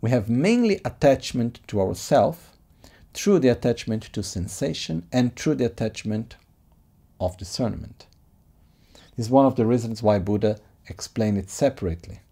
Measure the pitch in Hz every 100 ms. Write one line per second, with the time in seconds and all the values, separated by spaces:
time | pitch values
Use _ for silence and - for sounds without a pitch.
0 | 113 123 104 120 175 240 240 - 127 -
1 | 143 135 - - 120 - - 104 95 107
2 | - 143 110 165 - _ _ _ - _
3 | - - - 190 127 117 127 117 - 110
4 | - - 101 - 98 - 156 156 - 80
5 | 87 127 123 - - 143 120 - 113 -
6 | 110 107 113 - _ _ _ _ _ _
7 | _ _ 92 - 95 - 120 - - -
8 | - _ _ _ _ _ _ _ _ -
9 | - - 110 131 135 127 113 123 113 110
10 | 110 104 92 104 107 104 _ _ - -
11 | - - 107 101 95 - 143 131 92 82
12 | - - _